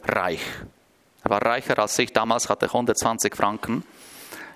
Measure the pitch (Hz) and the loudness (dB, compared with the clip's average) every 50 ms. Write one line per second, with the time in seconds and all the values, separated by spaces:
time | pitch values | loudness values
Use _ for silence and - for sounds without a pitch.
0 | - - - 107 90 90 85 80 - - - - - - - _ _ _ _ _ | -2 0 0 2 2 0 -2 -2 -4 -8 -10 -12 -14 -16 -18 _ _ _ _ _
1 | _ _ _ _ - - 104 104 107 113 117 131 - - 131 117 107 104 - - | _ _ _ _ -2 0 0 2 2 2 0 0 0 -2 2 2 2 0 2 0
2 | 127 113 - 120 110 113 113 120 - - 104 - - - - 120 120 120 110 - | 0 2 2 0 2 2 2 0 2 0 0 2 2 0 0 0 2 2 2 2
3 | - 117 113 113 - 107 - - 117 101 104 110 - - 113 117 - - - - | 2 0 0 0 0 -2 0 0 0 0 0 -2 -4 -4 -4 -4 -4 -8 -16 -20
4 | - - - - - - - - - - - | -20 -20 -20 -20 -18 -18 -16 -16 -16 -18 -12